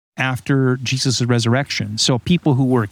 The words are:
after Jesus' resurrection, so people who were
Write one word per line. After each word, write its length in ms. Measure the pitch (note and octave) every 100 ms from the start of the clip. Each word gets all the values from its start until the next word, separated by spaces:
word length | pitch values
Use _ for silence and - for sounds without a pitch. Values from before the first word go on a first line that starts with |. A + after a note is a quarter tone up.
| _ -
after 600 | C3 C3 - C3+ C3 B2+
Jesus' 420 | C3 C3 C3+ A2+
resurrection, 760 | A#2+ A#2+ A2+ B2+ C#3+ - G2+ A2
so 200 | - B2
people 360 | - F3 D#3
who 100 | C3
were 240 | C3 B2+ G#2